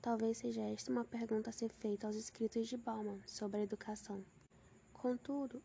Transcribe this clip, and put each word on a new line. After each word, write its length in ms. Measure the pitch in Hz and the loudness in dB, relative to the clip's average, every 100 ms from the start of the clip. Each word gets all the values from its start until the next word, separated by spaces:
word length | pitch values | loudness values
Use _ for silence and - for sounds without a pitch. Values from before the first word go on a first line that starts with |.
Talvez 380 | 240 226 226 226 | 2 4 4 2
seja 220 | 240 226 | 0 0
esta 300 | 214 214 - | 0 -2 0
uma 140 | 247 233 | 0 0
pergunta 440 | 233 226 214 220 | -2 2 2 0
a 40 | |
ser 180 | 226 226 | -2 -4
feita 340 | - 214 208 214 | 0 0 0 0
aos 120 | 214 | -2
escritos 500 | 220 - 220 233 226 | -4 0 2 2 0
de 80 | 247 | 0
Bauman 460 | 233 220 214 196 - | -2 0 -2 -4 -8
sobre 360 | - 208 208 | -2 0 2
a 20 | |
educação. 600 | 208 208 - 214 - 196 196 - - - - - - | 2 0 -4 -6 -4 -6 -6 -18 -20 -20 -20 -20 -20
Contudo, 720 | - 247 247 - 285 269 254 | -2 0 0 0 0 0 -4